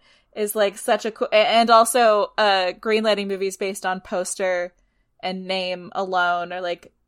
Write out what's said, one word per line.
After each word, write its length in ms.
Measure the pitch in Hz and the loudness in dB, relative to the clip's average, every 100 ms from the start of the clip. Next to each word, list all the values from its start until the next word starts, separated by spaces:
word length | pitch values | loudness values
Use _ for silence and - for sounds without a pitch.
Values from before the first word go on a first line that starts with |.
| _ _ _ | _ _ _
is, 200 | - 208 | -6 -4
like, 240 | 214 202 202 | 0 -2 -2
such 260 | - 214 | -2 0
a 60 | 226 | -2
cool, 180 | - 247 | -6 0
a-, 40 | 214 | 2
and 340 | 214 220 233 | 4 4 6
also, 600 | 226 226 254 226 208 - - | 6 6 4 4 4 0 0
uh, 340 | 214 190 185 180 | 2 2 0 -4
greenlighting 460 | 226 220 220 202 196 | -2 0 0 -2 -2
movies 300 | 196 190 - | -4 -6 -4
based 280 | 196 208 | -6 -4
on 160 | 185 185 | -6 -6
poster 720 | - 190 185 - 185 180 175 _ _ _ _ _ | -6 -6 -6 -4 -2 -2 -4 _ _ _ _ _
and 240 | 185 185 185 | -10 -8 -6
name 440 | 190 180 180 175 | -6 -4 -8 -8
alone, 580 | - 190 185 175 175 175 | -6 -2 0 0 0 -4
or, 80 | 180 | -6
like, 320 | 175 175 - _ | -6 -8 -12 _